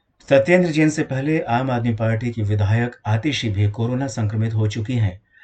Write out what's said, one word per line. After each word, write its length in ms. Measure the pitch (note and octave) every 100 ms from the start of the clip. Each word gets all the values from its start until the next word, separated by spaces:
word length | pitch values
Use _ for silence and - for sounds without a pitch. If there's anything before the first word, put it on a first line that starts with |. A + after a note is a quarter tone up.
| _ _ -
सत्येंद्र 400 | C3+ C3+ F#3 F3
जैन 200 | D3+ D#3
से 140 | D3+
पहले 360 | C#3 C3+ C#3+ D#3+ A#2
आम 200 | A#2+ C3
आदमी 220 | A#2+ A#2
पार्टी 360 | A2 A2 A2 A#2+
की 100 | A2+
विधायक 540 | G2+ G#2 G2+ A2+ A#2+ - G#2+
आतिशी 440 | A2+ D3+ C3+ A#2
भी 200 | G2 G#2
कोरोना 360 | G#2+ A#2 B2+ C#3
संक्रमित 460 | - G#2+ A2 A2+
हो 140 | A2 G#2+
चुकी 260 | A2+ G#2+
हैं 260 | B2 G2+ F2+ _ _